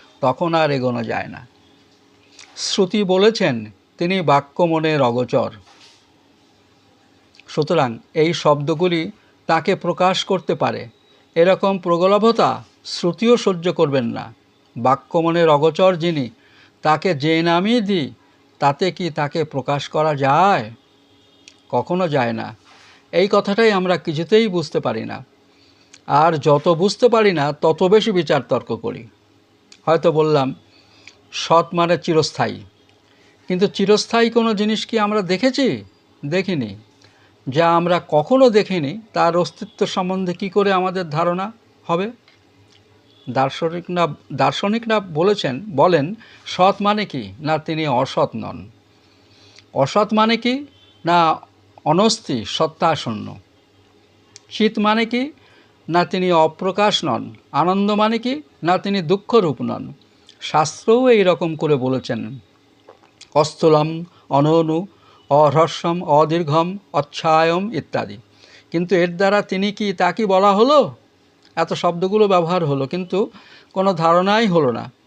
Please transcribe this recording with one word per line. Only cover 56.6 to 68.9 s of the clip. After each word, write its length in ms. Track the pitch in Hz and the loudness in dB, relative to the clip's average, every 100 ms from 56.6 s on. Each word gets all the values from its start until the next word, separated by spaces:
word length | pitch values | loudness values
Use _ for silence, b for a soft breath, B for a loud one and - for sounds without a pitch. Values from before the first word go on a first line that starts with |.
| 185 185 208 - | -4 0 0 0
নন। 300 | 156 113 110 113 _ | -2 -4 -6 -16 _
আনন্দ 380 | 143 170 196 202 | -2 0 0 0
মানে 280 | 208 214 226 | 0 0 0
কি? 240 | 247 294 - - | -4 -8 -10 -6
না, 160 | 160 214 | -2 0
তিনি 240 | 202 202 | 0 -4
দুঃখরূপ 600 | 156 196 - 233 170 127 | -2 -4 0 0 2 -2
নন। 300 | 117 110 - 143 _ b b b | -6 -8 -10 -18 _ b b b
শাস্ত্রও 680 | - 151 151 - - 233 262 | -2 0 0 -2 2 4 6
এই 140 | 226 | 4
রকম 340 | 185 165 170 156 | 4 2 -2 -2
করে 200 | 160 143 | 0 0
বলেছেন, 600 | 127 127 - 113 110 127 _ _ _ _ _ - _ _ - | 0 -4 -4 -8 -8 -14 _ _ _ _ _ -20 _ _ -4
"অস্থূলম, 720 | 147 151 - 165 151 151 165 170 b b | 0 0 2 2 4 2 -4 -12 b b
অননু, 580 | 135 151 165 160 160 196 b b b b | 0 4 2 2 -2 -6 b b b b
অহ্রস্বম, 760 | 143 151 139 160 - 175 175 | 4 4 4 0 -2 -4 -4
অদীর্ঘম, 720 | 180 147 156 170 156 156 175 196 _ | 2 2 2 0 0 0 -2 -6 _
অচ্ছায়ম 800 | 160 139 - 165 160 165 175 208 | -6 -6 -4 0 2 2 0 -4
ইত্যাদি।" 440 | 160 - 120 110 101 - b b b b | -8 -6 -8 -8 -14 -20 b b b b
কিন্তু 220 | 165 180 | -4 0